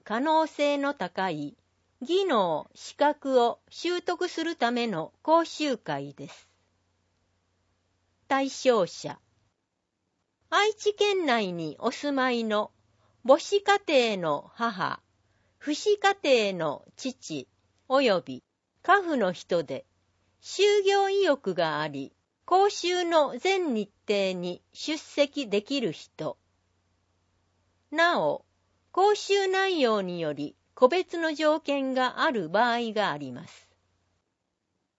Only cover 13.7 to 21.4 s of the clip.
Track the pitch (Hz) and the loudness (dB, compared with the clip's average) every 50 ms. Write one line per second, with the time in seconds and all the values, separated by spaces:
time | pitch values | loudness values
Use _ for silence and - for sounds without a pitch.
13.7 | 403 403 - - 320 262 240 226 214 190 175 160 143 147 - - - - 233 233 | 2 2 2 2 2 2 2 2 0 -2 -2 -2 -2 -2 -4 -10 -8 -6 -4 -4
14.7 | 208 185 160 - - - _ _ _ _ _ _ _ _ _ _ _ _ - 285 | -4 -4 -4 -6 -6 -8 _ _ _ _ _ _ _ _ _ _ _ _ -6 -4
15.7 | 302 - - 427 415 403 - 392 392 392 - 302 262 233 214 202 190 175 160 151 | -4 -2 2 2 2 4 4 2 2 2 2 4 4 4 4 2 -2 -2 -2 -4
16.7 | 135 - - - _ - - 262 254 - - - 160 143 127 - _ _ _ _ | -4 -6 -10 -18 _ -10 -10 -10 -10 -10 -12 -10 -10 -10 -10 -12 _ _ _ _
17.7 | _ _ _ - 254 277 277 240 196 175 - - 131 123 - _ _ _ _ _ | _ _ _ 0 0 2 4 2 2 0 -2 -6 -12 -14 -16 _ _ _ _ _
18.7 | _ _ - - 370 403 381 339 311 254 208 180 175 - - - 190 170 156 - | _ _ 2 4 4 4 4 0 -2 0 0 -2 -2 -4 -4 -2 -2 -2 -2 -4
19.7 | 135 123 - _ _ _ _ _ _ _ _ _ _ _ - - - - 381 415 | -8 -12 -12 _ _ _ _ _ _ _ _ _ _ _ -18 -10 -2 2 2 4
20.7 | 415 415 392 381 392 403 392 392 392 403 392 339 285 277 | 4 4 4 4 2 2 2 2 2 2 2 2 2 0